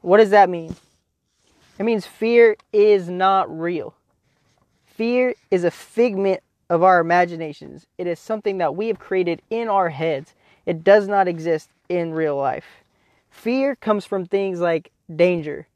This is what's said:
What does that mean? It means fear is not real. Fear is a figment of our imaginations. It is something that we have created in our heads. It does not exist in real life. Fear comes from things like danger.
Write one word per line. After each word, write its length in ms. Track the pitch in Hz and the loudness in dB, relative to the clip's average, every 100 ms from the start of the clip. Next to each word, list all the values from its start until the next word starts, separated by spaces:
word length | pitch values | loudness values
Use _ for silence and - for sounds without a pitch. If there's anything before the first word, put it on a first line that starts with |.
What 160 | 180 196 | 4 4
does 140 | 220 | 6
that 180 | 208 190 | 6 4
mean? 260 | 175 165 175 _ _ _ _ _ _ _ _ _ _ | 2 -10 -16 _ _ _ _ _ _ _ _ _ _
It 40 | |
means 240 | 208 220 - | -2 -2 -4
fear 500 | - 220 233 233 208 _ | -6 0 6 6 4 _
is 380 | 214 214 202 175 | 2 4 4 0
not 440 | 180 190 196 180 | -2 0 0 -2
real. 400 | 160 170 175 113 _ _ _ _ _ _ _ _ _ _ | -6 -8 -6 -10 _ _ _ _ _ _ _ _ _ _
Fear 480 | _ 226 247 254 240 _ | _ -2 0 -2 -4 _
is 120 | 185 | -2
a 80 | 175 | -2
figment 720 | - - - 240 196 196 185 _ _ _ | -4 -14 0 0 0 -2 -2 _ _ _
of 120 | 170 | 2
our 180 | 180 180 | 4 4
imaginations. 840 | 165 175 175 165 160 139 - 143 _ _ | 2 2 0 -4 -12 -14 -20 -20 _ _
It 80 | 180 | -8
is 120 | 170 | -8
something 380 | - 220 208 190 | -8 -6 -4 -4
that 200 | 165 165 | -4 -4
we 100 | 220 | -6
have 120 | 202 | -6
created 440 | - 190 175 165 _ | -4 -2 -2 -4 _
in 180 | 226 226 | -8 -2
our 220 | 196 175 | -2 -2
heads. 420 | 139 160 143 165 _ _ _ | -4 -4 -6 -8 _ _ _
It 180 | - 170 | -8 -4
does 240 | 165 208 196 | 4 4 4
not 220 | 202 185 | 0 0
exist 400 | 175 165 156 - _ _ | -2 -4 -4 -6 _ _
in 240 | 180 165 | -4 -4
real 220 | 160 160 139 | -4 -4 -2
life. 460 | 135 - - _ _ _ _ _ _ | -4 -6 -12 _ _ _ _ _ _
Fear 460 | _ - 254 269 262 | _ -6 -2 -2 -4
comes 300 | - 208 - | -4 -4 -4
from 180 | 196 | -8
things 340 | 180 196 196 180 | -4 -4 -4 -4
like 320 | 175 165 - _ _ | -2 -4 -6 _ _
danger. 520 | 156 175 180 151 143 - | 0 0 0 -6 -12 -14